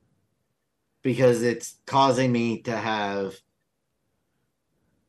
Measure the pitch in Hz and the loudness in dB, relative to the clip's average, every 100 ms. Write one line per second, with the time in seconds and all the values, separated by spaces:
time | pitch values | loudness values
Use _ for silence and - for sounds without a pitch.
0 | _ _ _ _ _ _ _ _ _ _ | _ _ _ _ _ _ _ _ _ _
1 | 135 120 127 117 120 113 - - - 139 | -4 4 4 4 0 -2 -8 -18 -2 2
2 | 135 123 131 120 117 113 - 113 107 110 | 4 2 0 0 -2 -4 -6 -6 -4 -4
3 | 101 101 98 - _ _ _ _ _ _ | -4 -4 -6 -10 _ _ _ _ _ _
4 | _ _ _ _ _ _ _ _ _ _ | _ _ _ _ _ _ _ _ _ _